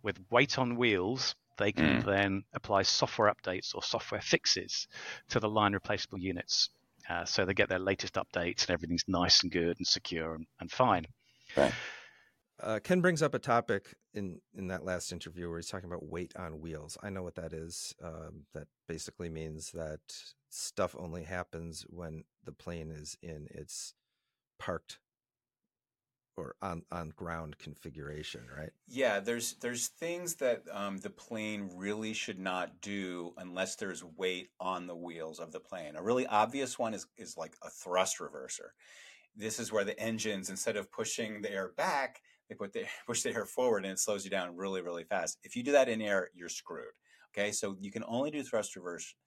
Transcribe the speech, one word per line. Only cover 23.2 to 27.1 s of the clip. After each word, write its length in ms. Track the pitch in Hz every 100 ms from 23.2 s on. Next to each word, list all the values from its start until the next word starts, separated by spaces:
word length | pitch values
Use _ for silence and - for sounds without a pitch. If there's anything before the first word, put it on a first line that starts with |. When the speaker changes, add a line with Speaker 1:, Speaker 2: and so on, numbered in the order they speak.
Speaker 3:
in 280 | 85 78 76
its 440 | - 76 - - _ _ _ _ _ _ _
parked 400 | - 85 _ - _ _ _ _ _ _ _ _ _ _ _ _ _ -
or 180 | 71 -
on, 200 | 95 85 -
on 200 | 87 80